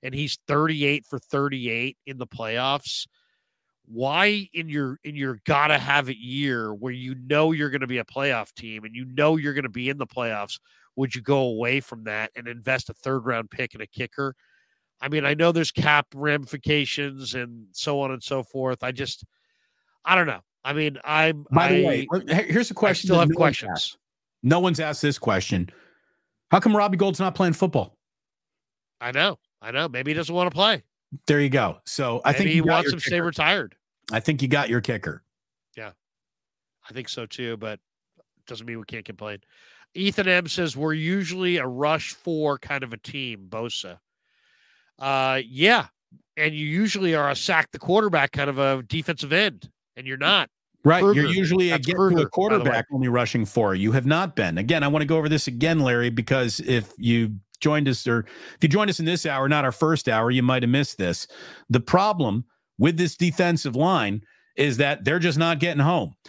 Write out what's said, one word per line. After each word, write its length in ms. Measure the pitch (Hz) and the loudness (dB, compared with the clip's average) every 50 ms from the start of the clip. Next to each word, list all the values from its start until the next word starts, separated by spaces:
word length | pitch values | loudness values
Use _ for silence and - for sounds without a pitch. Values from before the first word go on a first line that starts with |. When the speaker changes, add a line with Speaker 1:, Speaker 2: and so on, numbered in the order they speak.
Speaker 1:
and 120 | - 131 131 | -12 -10 -6
he's 240 | 143 151 131 - - _ - | -6 -6 -6 -6 -8 _ -2
thirty-eight 560 | 143 147 156 156 156 147 143 143 147 143 - | 0 2 2 0 0 0 0 0 0 -2 -4
for 120 | - - 123 | -8 -10 -10
thirty-eight 800 | _ - - 139 139 143 135 131 120 120 113 117 123 135 131 _ - | _ -4 -2 -2 -2 -2 -2 -4 -4 -4 -4 -4 -4 -6 -8 _ -16
in 100 | 139 135 | -16 -12
the 100 | 123 123 | -12 -12
playoffs, 800 | - - - 117 110 113 120 127 135 139 143 - - - - - _ _ _ _ _ _ _ _ _ _ _ _ _ _ _ _ | -12 -10 -8 -6 -4 -4 -2 -2 0 -2 -2 -4 -6 -8 -10 -10 _ _ _ _ _ _ _ _ _ _ _ _ _ _ _ _
why 640 | - 113 117 127 135 147 175 196 208 208 208 196 - - | -14 -8 -4 -4 -2 2 2 4 2 2 0 -4 -8 -10
in 160 | 170 165 160 | -10 -8 -4
your, 280 | 147 147 139 127 135 - - | -4 -4 -2 -4 -6 -8 -12
in 100 | 151 147 | -12 -8
your 240 | 143 139 131 123 104 - | -6 -6 -6 -6 -6 -2
gotta 320 | - 151 143 147 156 151 | 0 2 2 2 2 2
have 320 | 139 - 135 143 143 135 127 | 0 2 2 0 0 0 -2
it 80 | 131 | -6
year 560 | 107 117 123 127 139 143 139 127 117 110 107 | -10 -10 -10 -6 -4 -2 -2 -2 -2 -4 -6
where 220 | 107 101 117 131 123 | -8 -8 -8 -10 -8
you 200 | 127 127 127 127 127 127 | -8 -10 -10 -12 -10 -4
know 260 | 127 147 147 156 160 | 0 2 4 4 4
you're 160 | 160 147 147 143 | 2 0 -2 -2
gonna 180 | 131 139 135 | -2 -4 -4
be 120 | 120 127 120 | -4 -4 -6
a 60 | 110 | -6
playoff 500 | _ - 135 139 143 127 113 104 - - | _ -6 -4 -2 -2 -2 -2 -4 -8 -14
team 300 | - 117 113 110 107 107 | -18 -16 -14 -14 -14 -14
and 100 | 110 113 | -14 -14
you 100 | 120 131 | -14 -12
know 320 | 127 127 135 147 156 160 | -6 0 2 4 4 4
you're 160 | 160 143 147 | 2 0 -2
gonna 160 | 139 143 135 123 | -4 -4 -6 -6
be 220 | 98 127 123 131 | -6 -6 -6 -4
in 80 | 139 143 | -4 -6
the 80 | 131 | -6
playoffs, 520 | - - 127 120 117 110 104 101 98 - - _ _ _ _ _ _ - | -8 -6 -6 -4 -4 -4 -6 -8 -10 -12 -16 _ _ _ _ _ _ -6
would 180 | - 135 127 - | -4 -4 -4 -4
you 60 | 127 | -6
go 200 | 107 - 143 135 | -2 0 2 2
away 400 | 131 123 113 110 120 120 131 139 | 2 0 -2 -2 -2 -2 -2 -2
from 240 | 131 - 127 113 110 | -4 -6 -16 -14 -10
that 260 | 110 107 107 110 110 - | -8 -6 -6 -6 -8 -10
and 140 | 120 120 120 | -14 -14 -14
invest 400 | 120 120 107 131 131 127 - - | -14 -10 -4 -4 -4 -4 -4 -8
a 60 | 120 | -14
third 320 | _ - 135 135 131 110 | _ -6 -4 -4 -4 -2
round 240 | 127 123 113 113 104 | -4 -4 -4 -6 -8
pick 240 | - - 127 120 - | -8 -8 -8 -8 -8
in 80 | 117 | -14
a 40 | 110 | -16
kicker? 480 | - - - 127 113 - - 139 135 127 _ _ _ _ _ _ _ _ _ _ _ _ - | -14 -10 -10 -10 -8 -6 -6 -6 -6 -6 _ _ _ _ _ _ _ _ _ _ _ _ -10
I 60 | 127 139 | -8 -4
mean, 180 | 147 139 135 | -2 -2 0
I 80 | 139 147 | 0 0
know 180 | 151 165 170 | 2 2 2
there's 180 | 170 165 160 - | 4 2 0 -2
cap 360 | - - 139 151 147 147 143 _ - | -2 0 2 2 2 2 2 _ -8
ramifications 1200 | 135 143 151 147 147 135 - - 139 - - 151 147 139 - - 147 143 143 135 135 135 117 123 | -6 -2 -2 -2 -2 -4 -8 -12 -8 -2 -2 0 0 0 -2 -4 -6 -6 -8 -8 -10 -12 -10 -8
and 320 | 127 123 120 117 117 110 98 | -8 -8 -10 -12 -18 -20 _
so 280 | - - - 151 143 139 | -12 -8 -6 -4 -2 -2
on 100 | 139 131 | -2 -4
and 120 | 131 123 | -6 -8
so 200 | - - 139 131 | -8 -6 -6 -6
forth. 400 | 123 _ - 135 131 131 127 - | -6 _ -6 -4 -4 -4 -4 -4
I 80 | - 127 | -6 -8
just, 320 | 131 123 139 - - - - - _ _ _ _ _ _ _ _ _ _ _ _ _ _ - | -6 -6 -8 -8 -8 -12 -16 -20 _ _ _ _ _ _ _ _ _ _ _ _ _ _ 0
I 80 | 160 185 | 2 4
don't 120 | 185 175 | 4 2
know. 140 | 147 113 90 _ _ _ _ - | 0 -2 -8 _ _ _ _ -6
I 80 | 131 | -4
mean, 240 | 143 151 151 151 139 123 - | -2 0 -2 -2 -4 -6 -4
I'm, 400 | 147 151 156 156 160 160 147 147 - | 0 2 2 4 2 2 -2 -4 2
Speaker 2:
By 180 | 131 160 170 - | 2 4 4 6
the 160 | 185 - 143 | 4 4 4
Speaker 1:
I, 20 | |
Speaker 2:
way, 200 | - 139 135 135 - | 4 2 0 -2 -2
let-, 200 | - 190 - - 160 185 214 | -4 -4 -2 0 0 0 2
he-, 60 | - | 2
here's 180 | 160 226 240 - | 2 0 0 0
a 40 | 202 | -2
Speaker 1:
I 20 | |
Speaker 2:
question 320 | - 220 202 180 - - 185 | 0 2 2 2 0 2 4
Speaker 1:
still 80 | 180 | 4
Speaker 2:
that 60 | 170 | 6
Speaker 1:
have 60 | 170 151 | 6 4
Speaker 2:
no 60 | 165 | 4
one's 40 | 175 165 147 131 - | 4 4 2 2 0
Speaker 1:
questions. 120 | - 98 | -6 -8
Speaker 2:
asked. 280 | 87 - - - - _ _ _ _ _ _ _ _ _ | -6 -6 -6 -8 -8 _ _ _ _ _ _ _ _ _
No 180 | - 127 160 175 | 2 4 4 6
one's 200 | 180 180 165 160 | 4 2 2 0
asked 220 | 160 151 151 - | -2 -4 -4 0
this 160 | - 147 135 - | 0 0 0 0
question. 500 | - 117 101 92 - - 107 90 90 90 - - _ _ _ _ _ _ _ _ _ _ _ _ _ - | 0 0 0 0 0 0 -2 -2 -2 -4 -8 -20 _ _ _ _ _ _ _ _ _ _ _ _ _ 2
How 80 | - 196 | 4 4
come 140 | - 226 208 | 6 6 4
Robbie 220 | 208 202 208 190 | 4 4 2 2
Gould's 240 | 170 202 196 165 - | 2 2 2 2 0
not 140 | 196 185 - | -2 -2 0
playing 180 | - 190 175 | 2 2 2
football? 460 | 151 - 196 180 - 127 95 - _ _ _ _ _ _ _ _ _ _ _ _ _ _ _ _ _ _ _ _ _ - | 2 2 0 2 2 0 -2 -2 _ _ _ _ _ _ _ _ _ _ _ _ _ _ _ _ _ _ _ _ _ -10
Speaker 1:
I 120 | 120 123 | -8 -4
know. 260 | 123 139 170 202 160 - _ _ _ _ | 0 0 0 0 0 -4 _ _ _ _
I 120 | 107 110 | -12 -6
know. 160 | 120 135 160 160 | -4 -4 -4 -4
Maybe 240 | 120 123 131 147 | -4 -4 -4 -4
he 20 | 151 | -4
doesn't 200 | 160 165 151 170 | -4 -4 -2 0
wanna 160 | 180 180 180 | 0 0 0
play. 340 | 135 156 196 220 214 - - _ _ _ _ - - - - | 2 2 2 2 2 0 -4 _ _ _ _ -18 -18 -6 0
Speaker 2:
There 140 | - 147 147 | 2 2 4
you 80 | 143 139 | 4 4
go. 300 | 131 135 110 90 85 - - | 2 2 2 0 -4 -6 -10
So 360 | - - - 139 123 117 123 - | -10 -6 -4 -4 -2 -2 0 2
I 60 | - | 2
Speaker 1:
Maybe 80 | 147 - | 2 2
Speaker 2:
think 120 | 196 170 | 2 2
Speaker 1:
he 60 | 160 | 2
Speaker 2:
you 80 | 165 156 | 2 4
got 80 | 175 | 4
Speaker 1:
wants 120 | 170 170 170 | 2 2 2
Speaker 2:
your 60 | 143 | 0
Speaker 1:
some 60 | 131 165 | -2 -4
Speaker 2:
kicker. 160 | - - 175 | -4 -2 -2
Speaker 1:
say 40 | 175 | -2
retired. 560 | 170 170 160 - 151 160 196 196 131 82 _ _ _ _ _ _ - - | -2 -2 -2 0 2 2 2 0 -2 -8 _ _ _ _ _ _ -10 -4
Speaker 2:
I 100 | 113 117 | -4 -2
think 220 | - - 156 127 | 0 0 0 0
you 60 | 139 127 | 2 2
got 200 | 143 143 139 110 | 2 2 2 2
your 120 | 117 120 | 0 -2
kicker. 420 | 98 - 117 104 - 80 76 - _ _ _ _ _ _ _ _ _ _ - | -2 -2 -6 -6 -6 -8 -10 -12 _ _ _ _ _ _ _ _ _ _ -20
Speaker 1:
Yeah. 160 | 117 110 104 - _ _ _ _ _ _ _ _ _ _ _ _ _ _ _ _ _ _ - | -18 -18 -18 -18 _ _ _ _ _ _ _ _ _ _ _ _ _ _ _ _ _ _ -16
I 40 | |
think 160 | 110 127 120 - | -14 -14 -12 -10
so 160 | - 123 117 | -10 -12 -12
too, 320 | 107 - - 127 117 117 | -12 -10 -8 -8 -8 -8
but 220 | 104 110 110 107 101 _ _ _ _ _ _ _ _ _ _ _ _ _ | -8 -8 -10 -10 -12 _ _ _ _ _ _ _ _ _ _ _ _ _
doesn't 200 | - 123 107 113 | -18 -16 -14 -12
mean 120 | 120 117 113 | -12 -12 -12
we 60 | 104 | -12
can't 200 | - - 113 104 | -12 -14 -14 -14
complain. 340 | - 104 - 107 107 104 98 _ _ _ _ _ - _ _ _ _ - | -14 -16 -12 -12 -12 -12 -12 _ _ _ _ _ -20 _ _ _ _ -8
Ethan 340 | 170 190 202 196 214 196 185 | -4 -2 -2 0 0 2 2
M 200 | 180 180 175 156 | 2 2 0 -2
says, 280 | - 180 175 156 123 | -4 -4 -4 -4 -4
"We're 160 | 135 151 156 | -4 -4 -2
usually 640 | 156 156 156 165 185 202 190 156 180 185 185 180 175 165 | -2 -2 -2 -2 -2 -2 -2 -4 -6 -4 -2 -2 0 -2
a 80 | 127 | -2
rush 480 | 131 123 127 143 151 160 156 - - - | -4 -4 -2 0 0 0 -2 -4 -8 -12
four 440 | - - 175 165 156 151 147 143 135 | -10 -6 -4 -2 -2 0 -2 -2 -4
kind 240 | - - 147 139 | -6 -8 -8 -6
of 100 | 131 120 | -6 -10
a 40 | 117 | -12
team, 500 | 107 - - - 143 131 123 113 98 98 90 | -14 -14 -14 -12 -10 -10 -10 -12 -14 -14 -12
Bosa." 500 | 107 110 117 120 - - - 92 87 - _ _ _ _ _ _ _ _ _ _ _ _ _ _ _ _ _ _ _ - | -10 -8 -8 -6 -8 -8 -10 -12 -16 -20 _ _ _ _ _ _ _ _ _ _ _ _ _ _ _ _ _ _ _ -8
Uh, 420 | 135 135 139 135 131 131 131 135 123 | -2 0 0 2 2 2 0 -2 -4
yeah. 400 | 113 127 131 160 208 247 220 - - _ _ _ _ - - _ _ - | -6 -2 2 4 4 4 4 2 -4 _ _ _ _ -20 -20 _ _ -4
And 160 | 151 151 156 156 | -2 -2 -2 -2
you 120 | 151 151 | -2 -4
usually 480 | 151 156 180 220 208 190 202 190 175 160 | -2 0 0 0 0 0 0 0 2 2
are 160 | 151 147 143 | 2 2 0
a 60 | 139 | 0
sack 340 | - - - 180 160 156 - | -2 0 0 0 0 0 -2
the 80 | - 147 | -10 -10
quarterback 540 | - - 180 214 214 208 170 151 139 139 | -2 0 2 2 2 2 2 2 0 0
kind 180 | - 147 143 139 | -2 -2 -4 -2
of 80 | 135 135 | 0 0
a 240 | 139 135 135 131 | 0 0 0 -2
defensive 500 | 123 104 - 165 151 - 165 - - 139 | -4 -6 -6 -6 -4 -4 -6 -6 -4 -2
end, 380 | 151 180 214 202 120 90 - - _ _ _ _ - | 0 0 0 0 -2 -8 -20 -20 _ _ _ _ -20
and 100 | 127 127 | -16 -12
you're 100 | 131 131 | -10 -8
not. 340 | 131 143 165 202 190 143 - _ _ _ _ _ _ - | -2 0 2 2 2 0 -2 _ _ _ _ _ _ 4
Speaker 2:
Right. 160 | 143 165 180 | 6 6 6
Speaker 1:
Kruger. 220 | 190 202 208 147 | 6 4 4 4
Speaker 2:
You're 80 | 147 143 | 4 2
usually 380 | 170 190 190 160 175 190 180 175 | 2 2 2 2 2 2 2 2
a 60 | 165 | 2
Speaker 1:
That's 120 | 151 127 | 0 0
Speaker 2:
get 100 | 147 175 | 0 2
Speaker 1:
Kruger, 200 | 175 196 190 180 | 2 4 4 4
Speaker 2:
to 0 | |
a 0 | |
Speaker 1:
by 20 | 160 | 4
the 60 | 151 | 2
way. 60 | - | 2
Speaker 2:
quarterback 540 | - 180 190 214 220 202 - 139 120 113 113 - | 0 0 2 2 2 2 2 2 0 0 -2 -2
only 160 | 143 131 131 123 | -2 -2 0 2
rushing 360 | 120 123 120 110 - 120 110 | 2 2 2 2 0 -2 -2
four. 300 | 101 - 120 110 101 95 | 0 2 2 2 2 2
You 160 | 92 98 113 | 2 2 2
have 120 | 117 135 120 | 2 2 4
not 280 | 139 156 165 190 175 - | 2 2 2 0 -2 -2
been. 240 | - 101 87 80 87 | -2 0 0 0 -2
Again, 240 | 104 123 170 156 | 0 2 2 2
I 60 | 143 143 | 2 2
wanna 180 | 147 151 151 | 2 2 2
go 100 | 143 165 | 2 2
over 120 | 160 151 151 | 2 2 2
this 180 | 156 147 - | 2 0 0
again, 340 | 143 123 117 151 160 165 160 | -2 -2 0 0 2 2 4
Larry, 300 | 139 127 120 120 120 120 | 4 4 4 2 2 0
because 480 | 117 120 117 - 135 131 123 117 104 - | 0 -2 0 0 2 2 2 0 -2 -4
if 320 | - 127 127 120 101 - - - | 0 0 0 0 0 -4 -8 -2
you 380 | 120 117 117 117 117 107 107 98 - _ - - | 0 2 4 4 2 0 -4 -8 -14 _ -8 -2
joined 280 | - 151 151 151 147 135 | 0 2 2 2 2 2
us, 180 | 127 - - | 0 0 0
or 200 | 123 117 117 110 - - - - - - | 0 2 2 0 -4 -10 -20 -20 -14 -4
if 20 | - | 0
you 80 | - 156 | 2 4
joined 220 | 139 208 214 202 | 4 4 2 2
us 100 | 170 - | 0 0
in 60 | 165 | 0
this 180 | 160 175 165 - | -2 0 0 -2
hour, 240 | 160 139 135 135 139 | -2 -2 0 2 2
not 160 | 151 147 139 | 2 2 2
our 80 | 131 | 0
first 340 | 120 - 160 156 160 143 - | 2 2 2 2 2 2 2
hour, 240 | 131 113 110 113 120 | 2 2 2 2 2
you 120 | 127 131 | 2 2
might 200 | 123 127 131 127 | 2 2 2 2
have 60 | 123 120 | 2 2
missed 280 | 123 139 143 - - - | 2 2 2 0 -2 -2
this. 280 | 95 87 82 - - - - - - - - - - - | -2 -2 -2 -2 -6 -12 -16 -20 -20 -20 -20 -14 -4 0
The 100 | 117 117 | 0 0
problem 640 | 117 - - 180 196 214 208 175 143 110 98 117 123 _ _ _ _ _ _ | 2 4 2 4 4 4 0 0 0 0 -2 -2 -4 _ _ _ _ _ _
with 220 | - 110 160 170 160 | 2 2 2 4 2
this 180 | 180 156 - | 0 0 0
defensive 580 | - 175 175 - - 180 175 170 151 - 143 117 | 0 0 0 2 2 2 2 2 0 -2 -2 0
line 480 | 127 156 180 190 151 110 101 101 107 - _ _ _ _ _ - | 2 2 2 2 2 0 0 -2 -4 -8 _ _ _ _ _ -2
is 200 | - 139 147 120 | 0 0 2 2
that 280 | 113 143 139 147 - 95 | 2 2 2 0 0 0
they're 140 | 131 156 180 | 0 0 2
just 200 | 165 175 139 147 | 2 2 2 2
not 220 | 165 165 165 143 | 2 2 2 0
getting 220 | 156 175 156 143 | 0 0 2 2
home. 320 | 139 156 180 165 110 147 - _ _ | 2 4 2 2 0 -4 -8 _ _